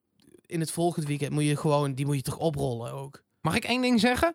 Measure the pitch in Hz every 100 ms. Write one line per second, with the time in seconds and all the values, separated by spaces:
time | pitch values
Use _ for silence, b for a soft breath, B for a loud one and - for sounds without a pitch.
0 | _ _ _ - _ 165 156 - 170 170
1 | 147 143 139 147 147 147 156 147 143 131
2 | 139 143 127 - 165 143 139 120 120 135
3 | 139 - _ _ 160 196 220 247 247 240
4 | 240 247 339